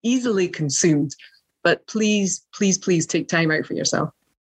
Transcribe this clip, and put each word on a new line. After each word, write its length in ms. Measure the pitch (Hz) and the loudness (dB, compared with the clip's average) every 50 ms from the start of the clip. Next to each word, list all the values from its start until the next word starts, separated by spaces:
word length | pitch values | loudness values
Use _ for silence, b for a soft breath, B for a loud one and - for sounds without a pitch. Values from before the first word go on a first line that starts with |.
easily 460 | - 233 254 254 240 247 208 190 180 175 | -2 0 0 0 0 0 0 0 0 -2
consumed. 640 | - - 156 143 135 - - 170 151 143 139 139 - B B B B B B _ _ _ | -2 -4 -4 -2 0 2 2 2 4 2 0 -2 -6 B B B B B B _ _ _
But 240 | - 170 - - _ | 0 0 0 0 _
please, 600 | - - 220 220 214 214 202 196 180 - - - _ - | -6 -2 0 2 2 2 2 0 -2 -4 -6 -10 _ -4
please, 240 | - 208 190 185 190 | 0 2 2 2 2
please 280 | - 190 180 165 160 | 2 2 2 2 0
take 220 | - - 165 160 - | 0 -2 -4 -2 0
time 220 | 175 165 165 156 | 0 0 2 2
out 160 | 156 - - | 0 0 -2
for 80 | - 170 | -4 -6
yourself. 340 | 165 165 - - - 156 160 - _ _ _ _ _ _ | -4 -2 -2 -2 -2 -2 -4 -6 _ _ _ _ _ _